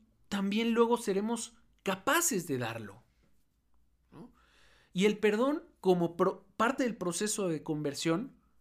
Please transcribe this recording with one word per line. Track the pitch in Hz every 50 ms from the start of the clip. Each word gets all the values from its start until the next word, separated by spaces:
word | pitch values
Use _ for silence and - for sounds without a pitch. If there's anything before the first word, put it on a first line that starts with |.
| _ _ _ _ _ _
también | - 202 196 202 202 220 226 233
luego | 220 233 233 226 240 233
seremos | - 208 185 196 208 226 233 233 - - - - _ _ _ _
capaces | _ - 190 - - 269 302 349 330 - 240 185 165
de | - 135 123
darlo, | 120 110 113 113 107 101 98 107 _ _ _ _ _ _ _ _ _ _ _ _ _ _ _ _ _ _ _ _ _ _
¿no? | - 151 226 - _ _ _ _ _ _ - - _ _ _ _
Y | - 180 196
el | 214 208 202
perdón | - 208 208 214 254 277 302 339 - - _ _
como | - 185 185 175 170 165 165
pro-, | - 185 190 - - - _ _
parte | - 220 240 254 294
del | 262 233 -
proceso | - 185 175 170 - 208 208 - - 196 175
de | 160 147
conversión, | - 165 156 151 151 143 139 - - 165 165 180 262 - - _ _ _ _ _